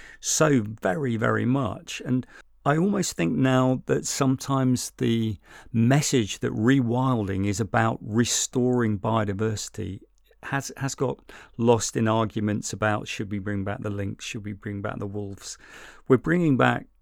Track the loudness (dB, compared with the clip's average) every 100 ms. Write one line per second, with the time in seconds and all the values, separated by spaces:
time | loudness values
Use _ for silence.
0 | -20 -10 -4 2 4 4 0 -2 -2 0
1 | -2 0 0 2 2 0 0 -6 -10 -10
2 | -2 -2 -2 -12 -20 _ 0 2 2 0
3 | -2 -2 -2 2 2 4 4 2 0 -2
4 | -2 0 0 0 0 0 2 0 -2 -4
5 | 0 0 0 -4 -12 -20 -4 2 4 4
6 | 4 2 0 -2 -6 0 2 4 2 0
7 | 0 0 0 0 -2 -2 0 2 2 0
8 | -2 2 2 0 -2 0 2 2 2 0
9 | 0 0 0 -2 -2 -4 -8 -10 -8 -10
10 | -14 _ _ _ -8 -6 -6 -8 -8 -4
11 | -4 -4 -12 -20 -16 0 4 4 2 0
12 | 2 2 0 0 -2 -2 -4 -2 0 0
13 | -4 -8 -6 -6 -4 -4 -4 -6 -6 -6
14 | -6 -8 -10 -10 -10 -10 -8 -6 -6 -6
15 | -8 -8 -10 -10 -14 -16 -18 -20 -20 -12
16 | 2 4 4 2 4 4 2 0 -6 _